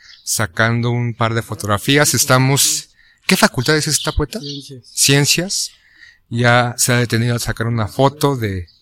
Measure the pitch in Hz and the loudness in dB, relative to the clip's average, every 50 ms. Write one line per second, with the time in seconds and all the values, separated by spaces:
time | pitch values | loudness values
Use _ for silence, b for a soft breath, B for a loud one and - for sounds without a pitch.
0 | b b b b b - - - 110 - - - 113 113 117 117 117 123 120 120 | b b b b b -6 -4 -4 -4 -4 0 0 0 0 2 0 0 0 -2 -2
1 | 120 120 110 - 117 110 113 113 - - 110 - - 101 104 98 - 135 139 147 | -2 -4 -2 -2 -2 -2 0 -2 -4 -6 -10 -8 -2 -2 -2 -2 0 2 2 2
2 | 147 - - 120 - - 131 131 131 131 139 135 - - - - - - b b | 2 2 2 0 2 2 2 4 4 2 2 2 2 0 -2 -4 -6 -12 b b
3 | b b b b _ - 190 - - - - 135 117 151 156 151 143 156 135 - | b b b b _ 0 2 2 2 2 2 0 0 2 0 0 0 0 -2 -2
4 | - 156 - 151 151 - - 226 147 143 143 139 - - 135 120 - - - - | -2 -2 -2 -2 -4 -4 -6 -10 -10 -10 -12 -12 -14 -16 -18 -20 -20 -12 -4 0
5 | - - 139 143 143 139 - 165 175 196 - - - - b b b b b b | 2 4 4 4 4 2 2 0 -2 -4 -4 -6 -6 -8 b b b b b b
6 | b b b b b _ 117 117 123 120 120 123 120 123 120 - - 127 123 123 | b b b b b _ -4 2 4 4 4 4 2 0 -2 -2 0 0 2 2
7 | 120 110 117 113 117 123 120 117 - - - - 113 117 120 113 107 95 - - | 2 0 0 0 0 0 0 -2 -4 -6 -4 -4 -4 -2 -2 -2 -2 -2 0 -2
8 | 135 139 143 147 147 143 139 123 113 101 95 92 85 - _ _ | -2 -2 0 -2 -2 0 0 -2 -4 -4 -4 -6 -8 -10 _ _